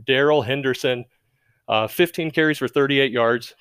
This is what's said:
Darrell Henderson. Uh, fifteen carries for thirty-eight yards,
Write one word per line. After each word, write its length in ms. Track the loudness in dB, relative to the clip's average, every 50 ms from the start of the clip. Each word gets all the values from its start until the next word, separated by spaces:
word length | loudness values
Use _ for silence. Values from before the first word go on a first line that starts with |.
| -2
Darrell 380 | 0 2 2 4 4 4 2
Henderson. 640 | 2 0 -4 -2 -2 -4 -4 -2 -2 -2 -2 -4 -8 -14 _ _ _ _ _ _ _ _ _ _ _ -2
Uh, 180 | 0 0 0 -2
fifteen 420 | 0 0 0 0 0 -6 -8 -4
carries 260 | -2 0 0 0 0
for 120 | -2 -4 -4
thirty-eight 420 | 0 0 0 2 2 2 0 0
yards, 440 | 0 0 2 2 0 0 -4 -10 -20 _